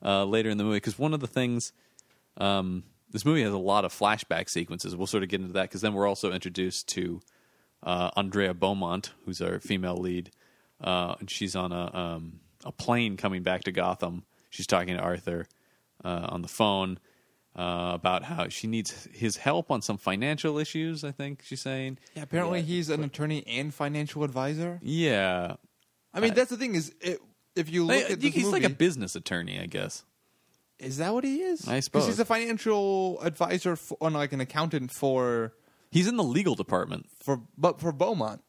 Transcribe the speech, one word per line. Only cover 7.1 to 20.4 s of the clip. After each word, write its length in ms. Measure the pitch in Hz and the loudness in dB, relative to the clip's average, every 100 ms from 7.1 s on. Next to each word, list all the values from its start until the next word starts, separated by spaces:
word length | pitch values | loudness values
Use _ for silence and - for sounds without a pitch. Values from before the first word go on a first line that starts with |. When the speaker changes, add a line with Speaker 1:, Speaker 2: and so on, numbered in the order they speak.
| 87 - _ _ _ _ _ | -4 -12 _ _ _ _ _
Speaker 1:
uh, 280 | - 87 90 101 | -2 0 0 0
Andrea 380 | 98 101 95 | 0 2 2
Beaumont, 580 | 87 95 98 87 90 - - - | 2 2 2 0 -2 -6 -12 -8
who's 160 | 90 | -4
our 180 | 90 98 | -2 -2
female 380 | - 98 90 87 | -2 -2 0 -2
lead, 340 | 90 90 87 - _ _ _ - | -2 -4 -6 -14 _ _ _ -8
uh, 360 | 92 90 87 - | -2 0 0 -4
and 100 | 101 | -8
she's 240 | - 98 95 | -4 -2 -2
on 160 | 90 | -2
a, 200 | 87 87 | -2 -4
um, 460 | 92 87 82 82 85 _ _ | -4 -4 -4 -8 -14 _ _
a 80 | - | -14
plane 460 | - - 120 113 95 | -6 0 2 2 0
coming 260 | 101 92 | -2 0
back 200 | 90 92 98 | 0 0 -2
to 60 | |
Gotham. 500 | 92 90 92 87 87 - _ _ | 0 0 0 -4 -4 -10 _ _
She's 180 | - 92 | -8 0
talking 280 | 92 92 90 | 0 2 -2
to 60 | |
Arthur, 460 | 90 87 - 85 82 _ _ _ _ - | -2 -2 -2 -4 -6 _ _ _ _ -10
uh, 240 | 90 87 87 | -6 -4 -4
on 120 | 90 | -6
the 40 | 82 | -2
phone, 500 | - 107 98 95 90 _ _ _ _ _ 90 | 2 4 4 0 -4 _ _ _ _ _ -6
uh, 360 | 87 87 87 | -2 -2 -2
about 300 | 87 92 92 | 0 2 2
how 240 | - 165 78 | 0 -4 -4
she 200 | - 110 | -4 -4
needs 380 | 113 - - - | -2 -4 -8 -14
his 240 | - 113 - | -4 -4 0
help 320 | 135 165 165 | 0 2 2
on 100 | 123 | -2
some 160 | - 101 | -2 -2
financial 600 | 95 98 139 151 | -2 0 0 0